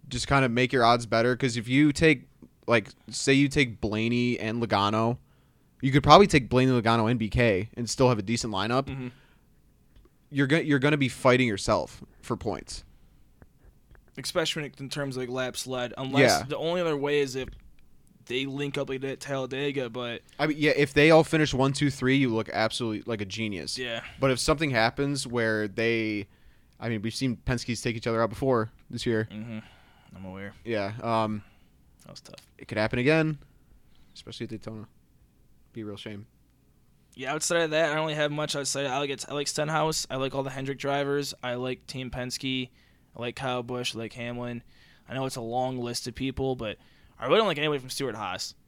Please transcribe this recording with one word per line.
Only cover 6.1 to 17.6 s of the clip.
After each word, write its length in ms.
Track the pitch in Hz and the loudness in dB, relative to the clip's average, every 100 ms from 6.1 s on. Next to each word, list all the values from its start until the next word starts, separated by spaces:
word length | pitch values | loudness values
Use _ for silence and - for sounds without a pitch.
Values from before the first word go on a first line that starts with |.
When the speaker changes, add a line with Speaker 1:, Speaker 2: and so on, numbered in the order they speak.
| 160 202 | 10 10
Speaker 1:
take 220 | 156 110 | 4 4
Blaney, 220 | 123 131 | 4 4
Logano, 380 | 127 110 117 110 | 4 4 4 2
and 80 | 123 | 0
B 100 | 110 | 0
K 400 | 123 120 95 107 - | 2 4 2 -2 -8
and 140 | 117 | -8
still 200 | - 127 | 2 4
have 100 | 113 | 4
a 40 | |
decent 300 | 95 117 113 | 0 -4 -2
lineup. 300 | 98 107 127 139 | -2 0 0 -2
Speaker 2:
Mm-hmm. 220 | 135 123 - _ _ _ _ _ _ _ - _ _ _ | -8 -10 -12 _ _ _ _ _ _ _ -20 _ _ _
Speaker 1:
You're 180 | 135 139 | -2 2
go-, 120 | 160 | 2
you're 200 | 151 143 | 2 2
gonna 180 | 139 151 | 2 2
be 120 | 131 | 0
fighting 380 | - 131 127 123 | 2 4 6 4
yourself 560 | 98 - 101 62 - - _ | 0 0 0 0 -12 -20 _
for 140 | - 110 | -8 -6
points. 480 | 110 73 - - - - - _ _ _ - _ - _ _ - _ - | -4 -6 -10 -16 -16 -20 -20 _ _ _ -20 _ -20 _ _ -20 _ -12
Speaker 2:
Especially 440 | 131 180 156 160 | -6 -2 -2 -4
when 80 | 147 | -8
it, 80 | - | -10
in 100 | 135 | -10
terms 260 | 151 139 127 | -6 -6 -6
of, 40 | |
like, 60 | 123 | -6
laps 360 | 127 127 113 127 | -4 -4 -6 -8
led, 280 | 127 123 107 | -6 -6 -6
unless 440 | 135 135 127 87 | -2 4 6 4
Speaker 1:
Yeah. 40 | 120 | 0
Speaker 2:
the 100 | 143 | -4
only 240 | 156 180 | -2 -2
other 140 | 170 147 | -2 -2
way 240 | 143 147 | 0 0
is 160 | 139 131 | 0 -4
if 140 | 131 - | -8 -12